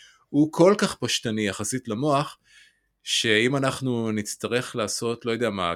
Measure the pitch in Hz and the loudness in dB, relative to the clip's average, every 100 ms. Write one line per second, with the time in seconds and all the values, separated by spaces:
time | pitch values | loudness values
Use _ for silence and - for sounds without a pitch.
0 | - _ _ 143 156 - 180 208 196 - | -20 _ _ 2 2 6 6 6 0 -2
1 | 123 - 117 110 101 - 104 127 117 107 | -4 -4 -2 -2 -2 -2 -6 -6 -6 -4
2 | 151 139 151 - _ - - _ _ _ | 0 0 0 -10 _ -20 -20 _ _ _
3 | - - 117 107 123 139 135 131 131 120 | -4 -2 4 4 4 2 -2 -2 -2 -2
4 | 113 107 101 - 104 120 - 123 104 - | -2 -4 -6 -6 -2 -2 -4 -6 -4 -4
5 | 117 117 120 113 117 98 87 | -4 -4 -4 -2 -2 -2 -4